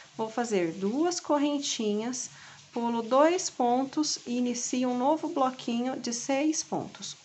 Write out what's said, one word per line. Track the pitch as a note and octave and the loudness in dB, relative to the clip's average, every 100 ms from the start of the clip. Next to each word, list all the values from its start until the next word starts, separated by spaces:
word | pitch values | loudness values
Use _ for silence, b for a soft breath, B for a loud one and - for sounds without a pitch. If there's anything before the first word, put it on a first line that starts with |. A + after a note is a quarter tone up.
| B - | B -8
Vou | A3 | -6
fazer | B3 A3+ G3 E3 | -4 0 2 0
duas | E3 G3 C4 F4 E4+ | 0 -2 2 0 0
correntinhas, | - D4 D4 C#4+ C#4+ - G#3+ G#3 A#3 B3+ - B B B B | 0 2 2 0 -2 -2 0 0 -2 -6 -8 B B B B
pulo | A#3+ A#3 A#3 | -2 0 0
dois | A3 C4 D#4+ F#4 - | 4 6 6 4 -2
pontos | - A#3+ B3 C4+ D#4 D4+ - - | 0 2 2 0 0 -2 -2 -4
e | A#3+ | -2
inicio | B3 A#3+ - B3+ B3+ | 0 -2 -2 0 0
um | B3 | 2
novo | C4 D#4 D#4+ | 2 2 0
bloquinho | C#4+ B3+ B3+ - A#3 B3+ B3+ | 0 0 -2 -4 -2 -2 -4
de | A#3+ | -6
seis | A#3 - C4+ D#4 D#4+ | -4 0 0 2 0
pontos. | - F3 - - G3 - | -2 -4 -6 -10 -14 -8